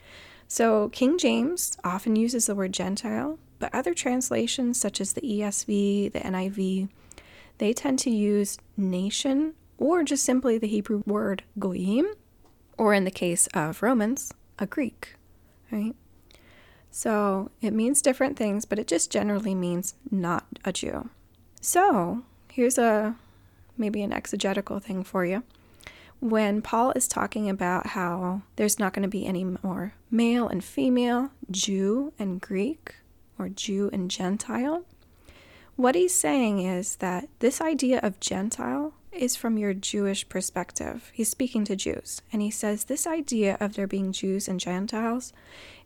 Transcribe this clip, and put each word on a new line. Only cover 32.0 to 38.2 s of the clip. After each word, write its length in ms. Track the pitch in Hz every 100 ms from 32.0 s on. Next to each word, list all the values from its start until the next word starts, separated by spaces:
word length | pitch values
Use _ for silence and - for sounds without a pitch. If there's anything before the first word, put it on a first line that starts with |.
| 285 -
and 240 | 202 180
Greek, 540 | - 190 220 320 - - _ - _ -
or 120 | 185
Jew 400 | 190 - 196 202
and 160 | 196 180
Gentile, 760 | - 185 202 - 226 262 330 349 - - - - - - - - -
what 200 | 247 320
he's 180 | 359
saying 460 | - 311 285 226 202
is 380 | 185 180 202 -
that 320 | 190 180 285 -
this 240 | 233 277
idea 380 | 320 311 254 254
of 180 | 214
Gentile 760 | 190